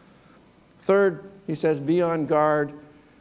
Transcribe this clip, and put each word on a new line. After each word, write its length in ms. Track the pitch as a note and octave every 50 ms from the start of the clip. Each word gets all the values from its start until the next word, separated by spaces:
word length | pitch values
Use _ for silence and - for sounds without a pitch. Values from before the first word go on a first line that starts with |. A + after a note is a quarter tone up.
| - - - _ _ _ - - _ _ _ _ _ _ _ _
Third, 440 | - - G3 G3+ G3+ F#3+ E3+ D3+ - - - - - -
he 80 | D#3
says, 240 | D3+ - D#3+ D#3 C#3+
"Be 220 | C#3 C#3+ E3 F3
on 240 | F3 E3+ E3 D#3+ D3+
guard 480 | C3 D#3 D3+ D3+ D#3 D3+ D3+ D3 D3 - - - - - - _ _ _ _